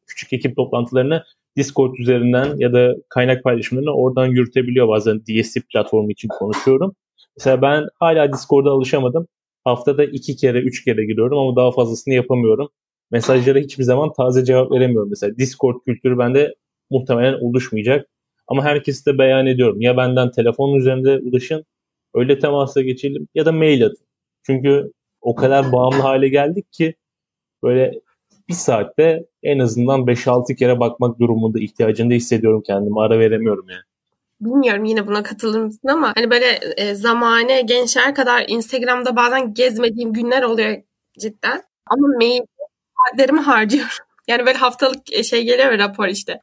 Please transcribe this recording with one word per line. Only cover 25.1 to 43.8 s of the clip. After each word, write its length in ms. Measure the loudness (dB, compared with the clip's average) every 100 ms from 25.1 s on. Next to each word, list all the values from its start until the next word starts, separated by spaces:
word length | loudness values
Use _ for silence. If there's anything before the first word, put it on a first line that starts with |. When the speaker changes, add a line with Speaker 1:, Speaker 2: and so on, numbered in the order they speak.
| _
Speaker 1:
o 140 | -6 0
kadar 360 | 2 2 2
bağımlı 300 | 2 2 2
hale 280 | 2 2 2
geldik 440 | 2 0 -4 -8
ki 200 | -4 -4 -4 _ _ _ _ _ -6
böyle 280 | 0 2 0 -4 _ _ _ _ -10
bir 40 |
saatte 720 | -6 -2 -2 -2 2 2 2 -4 _
en 160 | -2 0
azından 480 | 0 0 0 0 0
beş 200 | 0 2
altı 280 | 0 0 0
kere 240 | 0 2
bakmak 400 | 0 0 -4 0
durumunda, 400 | 0 2 0 -2
ihtiyacında 540 | -6 -2 -2 0 2
hissediyorum 500 | 0 0 0 2 2 0
kendimi. 340 | -2 -2 0
Ara 180 | 2 4
veremiyorum 460 | 2 2 -2 -4 -6
yani. 120 | -20 _ _ _ _ _ -12
Speaker 2:
Bilmiyorum 440 | -2 0 2 0 -2
yine 220 | -2 -2
buna 160 | -4
katılır 380 | -4 -6 -4 -2
mısın 260 | -4 -6 -2
ama 260 | 0 0 0
hani 160 | 0
böyle, 140 | 2 2 -2 -6 -6
e, 180 | -4 -2
zamane 640 | 0 0 2 2 2 0
gençler 540 | 2 0 0 0 0 0
kadar 300 | 0 0 -2
Instagram'da 680 | -2 -2 -2 -2 -2 -2 0
bazen 380 | 0 0 -2
gezmediğim 600 | 0 0 0 -2 -2 -6
günler 300 | -4 -2 0
oluyor 320 | 0 0 -2 -4 _ _ _ -12
cidden. 420 | -12 -6 -6 -6 -10 _ -4
Ama 200 | 0 2 2
mail 240 | 2 0 -6 -14 -20 _ _ -2 0
saatlerimi 300 | 2 2 2
harcıyorum. 500 | 2 2 2 0